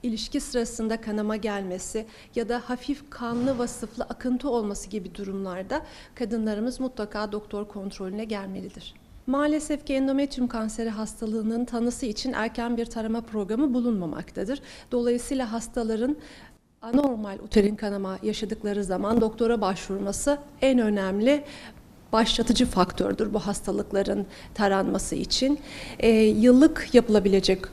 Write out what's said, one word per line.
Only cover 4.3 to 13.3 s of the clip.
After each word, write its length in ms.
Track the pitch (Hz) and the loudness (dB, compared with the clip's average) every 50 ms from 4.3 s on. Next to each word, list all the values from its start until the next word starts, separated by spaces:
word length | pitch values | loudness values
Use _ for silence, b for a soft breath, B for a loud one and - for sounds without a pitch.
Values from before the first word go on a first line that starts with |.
| 254 247 277 285 | -2 0 0 0
olması 400 | 240 233 214 202 202 - - 190 | 0 0 0 -2 -4 -6 -8 -6
gibi 240 | - 214 180 180 - | -8 -8 -8 -8 -10
durumlarda 680 | - 202 190 190 196 196 185 175 185 190 190 269 311 311 B B B B B B | -10 -8 -6 -6 -6 -6 -6 -6 -8 -6 -4 -4 -6 -6 B B B B B B
kadınlarımız 680 | - 247 196 233 226 220 220 214 208 220 254 247 - | -8 -4 -2 -2 -2 0 0 0 0 -2 -4 -2 -4
mutlaka 520 | 262 254 254 - 208 208 - 208 214 208 | -6 -4 -4 -6 -8 -6 -4 -4 -4 -4
doktor 360 | 208 208 208 - - 202 208 208 | -4 -8 -8 -8 -8 -8 -8 -8
kontrolüne 560 | - 202 196 196 - - 190 190 190 214 226 | -10 -10 -10 -8 -8 -8 -8 -8 -6 -6 -6
gelmelidir. 680 | 220 220 202 196 190 190 196 185 - - 160 - - - - - - - - - | -6 -6 -6 -6 -8 -10 -10 -10 -12 -14 -14 -18 -18 -18 -20 -20 -20 -20 -10 -4
Maalesef 600 | - 254 277 294 294 302 302 302 - 302 285 - | -2 0 2 2 2 2 0 0 -2 -4 -4 -2
ki 80 | - 269 | -2 0
endometrium 540 | 262 269 269 269 269 285 277 - 262 247 240 | 2 2 2 2 2 0 0 0 -2 -2 -2
kanseri 420 | - 226 220 220 220 - 226 226 | -2 -4 -4 -4 -4 -4 -4 -4
hastalığının 760 | 208 214 220 214 220 - 226 220 214 226 214 220 226 233 247 | -2 -4 -6 -6 -6 -6 -4 -4 -2 -2 0 0 0 0 -2
tanısı 420 | 240 247 233 233 240 240 - 277 | -2 0 0 0 0 0 -2 -4
için 260 | 220 214 - - 254 | -4 -4 -4 -4 -4
erken 440 | - - 220 233 233 247 233 240 240 | -2 -2 -2 -2 -2 -4 -2 -2 -2
bir 100 | 226 233 | -2 -4
tarama 340 | 233 - 233 220 220 220 233 | -4 -4 -6 -4 -2 -2 -4
programı 540 | 226 226 | -4 -4